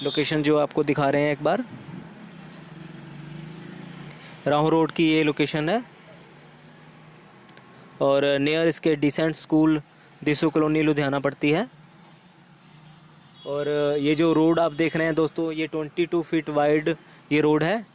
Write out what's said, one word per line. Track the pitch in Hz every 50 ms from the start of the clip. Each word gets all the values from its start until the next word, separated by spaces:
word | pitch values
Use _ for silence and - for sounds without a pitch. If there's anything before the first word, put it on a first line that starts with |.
| 135
location | 143 139 - 151 - 160 151 151
जो | 143 151 151
आपको | 147 - - - 151
दिखा | 147 147 - 147 139
रहे | 139 143
हैं | 147 151
एक | 147 143 147
बार, | 151 175 214 254 226 - - - - - - - - - - - - - - - - - - - - - - - - - - - - - - - - - - - - - - - - - - - - - - - - - - - - - - - -
राहों | 143 147 151 160
रोड | 160 165 160 151
की | - - 165
ये | 160 156 156 160
location | 147 147 - 151 139 - 156 151 160
है। | 190 233 247 - - - - - - - - - - - - - - - - - - - - - - - - - - - - - - - - - - - - - - - - - - -
और | 143 139 139 139 139 143 139 139
near | 139 147 151 160 165 170
इसके | 156 - - 170 156
decent | 147 143 147 - - 160 160 156
school | - - - - 156 156 156 156 151 147 - - - - - - -
देसू | - 147 147 143 - 160
colony | 151 160 156 151 156 156
लुधियाना | 156 156 151 143 147 135 139 143
पड़ती | 135 - 135 - - 147
है। | 147 170 233 262 - - - - - - - - - - - - - - - - - - - - - - - - - - - - - - - - - - - -
और | 139 143 147 143 147 147 147 143 143 147
ये | 139 147 156
जो | 147 165 165 160
road | 151 156 160 165 165
आप | 170 165 147
देख | 143 165 156 -
रहे | 165 160 165
हैं | 160
दोस्तों, | 147 160 147 - - 165 165
ये | 160 156 160 156
ट्वेंटी | - 156 156 151 - - 175
टू | 160 - 170
feet | 160 - - 165 151 151
wide | 151 147 147 147 151 156 151 165 165 160 - - - - - -
ये | 147 151
road | 151 151 151 151 147
है। | 160 196 233 214 - _